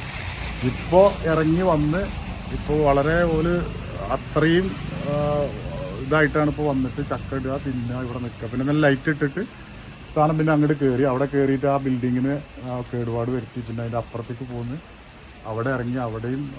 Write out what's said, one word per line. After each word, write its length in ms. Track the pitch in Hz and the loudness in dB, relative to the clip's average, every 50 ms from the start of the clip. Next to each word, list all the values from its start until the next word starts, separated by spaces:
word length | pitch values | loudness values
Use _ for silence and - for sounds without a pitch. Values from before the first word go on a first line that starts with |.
| - - - - - - - - - - - - 123 127 | -6 -8 -8 -8 -8 -8 -8 -6 -6 -6 -6 -2 -2 -2
ഇപ്പോൾ 360 | 117 - - - 165 185 196 202 190 - 160 160 | -2 -2 -2 4 8 8 8 8 6 2 0 2
ഇറങ്ങി 300 | 160 156 156 156 160 175 | 2 4 4 4 4 4
വന്ന് 400 | 185 185 160 151 147 151 156 185 202 208 - - - - - - - - - | 4 4 4 4 4 2 2 0 -2 -4 -6 -8 -8 -8 -8 -8 -8 -6 -6
ഇപ്പോൾ 200 | - - - 147 151 151 | -6 -2 0 2 4 4
വളരെ 300 | 143 139 143 135 156 165 170 175 165 160 | 6 4 4 4 4 4 4 4 2 2
ഒരു 160 | 156 160 170 175 175 170 165 - - - - - - - - 135 | 2 2 2 2 0 0 -4 -6 -8 -8 -8 -8 -8 -4 -4 -4
അത്രയും, 600 | 135 - - - 156 156 160 165 180 190 190 165 - - - - - - 143 | -4 -4 -2 2 4 4 6 6 4 2 0 -4 -4 -6 -6 -6 -4 -4 -2
ആ, 20 | 143 147 147 147 147 147 143 - - - - - - - - - - 117 131 | 0 0 0 2 2 0 0 -2 -4 -8 -8 -8 -8 -6 -8 -8 -8 -6 -2
ഇതായിട്ടാണ് 440 | 131 147 156 151 139 127 156 151 147 | 2 4 4 4 4 4 2 2 2
ഇപ്പോൾ 180 | 139 143 151 147 135 | 2 0 0 0 2
വന്നിട്ട് 280 | 131 131 120 - 143 143 - | 0 0 0 -2 -4 -4 -4
ചക്ക 240 | 135 127 - - 135 | -4 -6 -4 -6 -6
ഇടുക, 260 | 135 127 131 135 139 - | -4 -2 -2 -4 -4 -4
തിന്നുക, 380 | 139 123 123 120 120 123 127 127 | -4 -4 -4 -4 -4 -4 -4 -6
ഇവിടെ 140 | 123 123 123 | -6 -6 -6
നിൽക്കുക. 300 | 123 117 110 - 113 110 | -6 -6 -8 -8 -8 -4
പിന്നെ 160 | 120 123 131 | -2 -2 0
നല്ല 160 | 143 147 151 151 | 2 4 4 4
ലൈറ്റ് 220 | 143 139 131 - 160 | 4 2 2 0 -2
ഇട്ടിട്ട് 600 | 151 147 156 143 139 175 226 - - - - - - - - - - - - - - | 0 0 -2 -2 -2 -4 -6 -6 -10 -16 -18 -16 -16 -16 -16 -16 -16 -16 -16 -4 2
സാധനം 220 | 156 151 156 160 | 2 4 4 4
പിന്നെ 160 | 156 156 160 156 | 2 2 4 4
അങ്ങോട്ട് 220 | 147 147 143 151 143 143 | 4 4 4 4 4 4
കയറി. 200 | 135 123 120 143 | 2 4 4 2
അവിടെ 220 | 139 123 127 139 | 2 2 2 0
കയറിയിട്ട് 400 | 135 135 139 139 135 135 131 139 | 2 2 2 4 4 2 2 2
ആ 120 | 139 139 | 2 2
building-ിന്, 580 | 139 135 135 131 123 123 123 123 127 127 139 143 147 147 - - - 120 | 2 2 0 0 0 0 0 2 2 2 0 0 -2 -6 -10 -14 -12 -10
ആ, 160 | 127 123 123 117 - - | -8 -6 -6 -6 -6 -4
കേടുപാട് 360 | 120 120 117 117 117 117 120 | -4 -4 -2 -2 -2 0 0
വരുത്തി. 280 | 127 123 110 - - 127 117 | -2 -2 -4 -6 -8 -10 -8
പിന്നെ 140 | 113 113 113 | -6 -6 -6
അതിൻ്റെ 160 | 117 113 117 | -6 -4 -4
അപ്പുറത്തേക്ക് 480 | 117 113 - - 113 110 - 123 113 131 123 | -4 -6 -4 -8 -10 -8 -8 -8 -10 -8 -8
പോന്ന് 260 | 123 120 117 120 135 170 - - - - - - - - - - - - - | -8 -8 -6 -6 -8 -10 -12 -16 -20 -20 -20 -20 -20 -20 -20 -20 -18 -14 -10
അവിടെ 240 | 110 110 113 117 135 | -6 -4 -2 0 0
ഇറങ്ങി. 280 | 135 123 120 120 123 | 0 0 -2 -2 -2
അവിടെയും, 460 | 131 123 110 110 110 113 120 131 139 147 135 135 | -2 -2 -4 -4 -4 -4 -4 -4 -4 -4 -8 -10